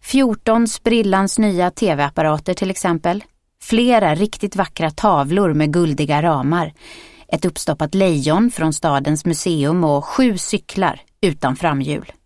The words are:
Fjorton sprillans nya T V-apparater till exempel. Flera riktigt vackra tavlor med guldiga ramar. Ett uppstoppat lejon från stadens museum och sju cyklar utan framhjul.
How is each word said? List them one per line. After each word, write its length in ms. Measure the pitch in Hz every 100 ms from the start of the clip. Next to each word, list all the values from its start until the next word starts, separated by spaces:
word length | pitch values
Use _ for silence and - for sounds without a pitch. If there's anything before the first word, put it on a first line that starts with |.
Fjorton 640 | - 262 262 208 - 226 233
sprillans 720 | - 233 226 202 190 196 -
nya 320 | 214 180 180
T 240 | - 208 147
V-apparater 580 | 143 - 156 151 -
till 180 | 185 190
exempel. 520 | 185 185 165 175 190 - _ _ _
Flera 540 | - 226 240 233 185 156
riktigt 400 | 208 - 208 190
vackra 360 | 180 - 160
tavlor 640 | 151 214 165 139 180 190
med 200 | 151 151
guldiga 480 | 160 170 139 151 147
ramar. 520 | 170 147 131 170 156 - - - - - -
Ett 180 | - 180
uppstoppat 500 | - - 151 151 190
lejon 560 | 190 156 135 165 233
från 220 | - 160
stadens 520 | 147 165 143 143 151 175
museum 580 | 160 - 160 139 175
och 220 | 160 143 147
sju 320 | - 254 190
cyklar 640 | - 208 - - 180 - _ _
utan 340 | 196 165 - 139
framhjul. 560 | 175 139 139 151 - -